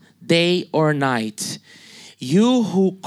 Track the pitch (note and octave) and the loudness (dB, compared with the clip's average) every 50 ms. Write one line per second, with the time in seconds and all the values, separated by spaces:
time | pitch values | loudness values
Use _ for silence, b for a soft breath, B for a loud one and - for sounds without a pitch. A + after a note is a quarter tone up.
0 | b b b b - - E3 E3+ E3+ F3 F3+ F3+ - - - D3+ D#3 D3+ D3+ C#3+ | b b b b -4 0 0 2 2 2 0 -2 -2 -2 -2 0 0 0 0 0
1 | C#3 C3+ B2 A#2 A2 G#2+ - - - - - - B B B B B B B B | -2 -2 -2 -2 -4 -6 -8 -10 -10 -10 -10 -12 B B B B B B B B
2 | B B B B C3 B2+ D3+ G3 A3 B3 B3+ B3 A3 F3 E3+ F#3+ F#3+ F#3 F#3 - | B B B B -4 0 2 4 4 4 2 2 0 0 0 2 2 0 0 -4
3 | - | -4